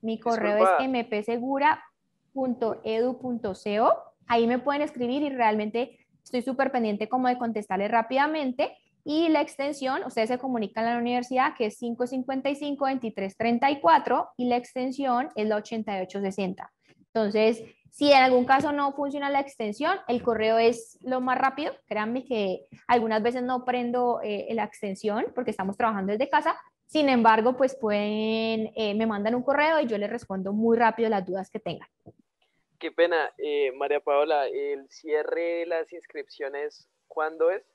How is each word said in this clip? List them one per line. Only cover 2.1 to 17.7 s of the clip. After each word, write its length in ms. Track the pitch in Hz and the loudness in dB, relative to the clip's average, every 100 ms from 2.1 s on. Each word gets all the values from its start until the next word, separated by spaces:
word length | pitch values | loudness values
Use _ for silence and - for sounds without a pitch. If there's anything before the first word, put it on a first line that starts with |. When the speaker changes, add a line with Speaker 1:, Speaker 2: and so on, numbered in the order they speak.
| _ _ | _ _
Speaker 1:
punto 480 | 269 262 240 226 - | -6 -4 -2 -2 -2
edu 340 | 214 226 247 247 | -4 0 0 -2
punto 360 | 254 240 220 | -6 -6 -6
c 260 | 190 214 208 | -6 -4 2
o. 100 | 254 659 - _ _ | 2 2 -4 _ _
Ahí 200 | 233 233 | 2 2
me 120 | 247 | 2
pueden 240 | 247 285 | 0 -2
escribir 400 | 294 277 240 269 | -4 -4 -4 -2
y 80 | 294 | -2
realmente 680 | 269 226 214 214 233 254 - _ _ | 2 2 2 -2 -4 -4 -8 _ _
estoy 200 | - 254 | -6 -4
súper 280 | 233 262 269 | -4 0 0
pendiente 380 | 262 220 208 220 | 0 -2 -2 -2
como 200 | 254 254 | 0 0
de 100 | 247 | 0
contestarles 520 | 240 214 220 190 202 | -2 -6 -4 -4 0
rápidamente. 880 | 233 226 262 294 311 269 254 302 - _ _ | 0 0 0 0 0 -4 -2 -4 -4 _ _
Y 280 | - 302 330 | -4 0 4
la 100 | 311 | 2
extensión, 640 | 294 - 277 285 262 285 | 0 -4 -6 -4 -4 -4
ustedes 240 | 381 240 220 | -4 -2 0
se 80 | 247 | -2
comunican 480 | 269 240 202 226 | -2 -4 -4 -2
a 80 | 226 | -2
la 60 | 240 | 0
universidad, 560 | 240 247 240 254 277 - | 0 -2 0 0 0 0
que 80 | |
es 140 | 214 208 | -4 -4
cinco 280 | 240 233 247 | -8 -4 -4
cincuenta 440 | 262 254 269 277 | -4 -4 -2 -2
y 40 | |
cinco, 300 | 285 294 277 | -4 -4 -2
veintitrés 500 | 269 269 233 208 196 - | -2 -2 -4 -6 -8 -2
treinta 320 | 233 240 277 | 0 2 2
y 100 | 285 | 2
cuatro, 480 | 339 311 - 262 - - | 6 6 4 0 -2 -4
y 100 | 247 | 0
la 100 | 240 | 0
extensión 720 | 240 - 254 262 277 240 262 - | -2 -6 -6 -4 0 0 -2 -2
es 120 | 214 | -2
la 80 | 208 | -2
ochenta 420 | 214 226 214 196 | -4 -8 -6 -6
y 40 | |
ocho 180 | 185 196 | -6 -4
sesenta. 500 | 196 196 185 190 - _ _ _ _ | -4 -2 -6 -6 -14 _ _ _ _
Entonces, 500 | 233 214 214 220 226 - | -2 0 4 4 2 -6